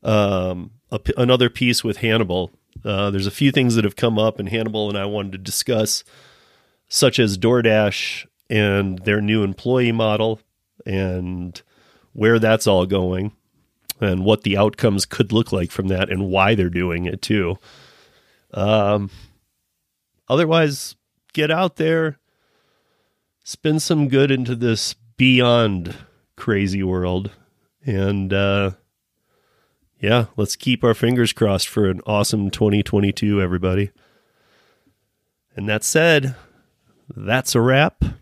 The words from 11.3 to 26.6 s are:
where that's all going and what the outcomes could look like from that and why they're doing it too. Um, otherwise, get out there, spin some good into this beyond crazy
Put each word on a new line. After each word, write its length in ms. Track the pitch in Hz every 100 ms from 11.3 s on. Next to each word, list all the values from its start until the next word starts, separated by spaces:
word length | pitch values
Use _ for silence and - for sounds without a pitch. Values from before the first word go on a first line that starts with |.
| 90 90 87 _ _ _ _ _
where 260 | - 110 117
that's 300 | 110 110 -
all 180 | 95 92
going 460 | 98 92 92 101 - _ _ _ _ _ -
and 240 | 104 92 95
what 180 | 107
the 140 | - 98
outcomes 480 | 107 - 117 98 -
could 260 | - 98
look 220 | 107 117
like 180 | 98 87
from 160 | - 95
that 220 | 92 95
and 200 | 92 98
why 240 | 95 95
they're 160 | 110 90
doing 360 | 87 90 85 87
it 160 | 95
too. 360 | - 107 87 95 - - - _ _ _ _ _ _
Um, 560 | 98 98 107 101 104 98 - - _ _ _ _ _ _ _ _ _ _
otherwise, 680 | 135 165 165 156 139 - - _ _ _
get 180 | - 151
out 280 | 160 185 -
there, 420 | 156 165 160 143 _ _ _ _ _ _ _ _ _ _ _ _
spin 360 | - - 156 156
some 300 | - 165 143
good 220 | 131 139
into 240 | 135 120 123
this 400 | 117 113 - - _ _
beyond 800 | 131 127 123 120 113 95 82 - - _ _ _
crazy 480 | - 101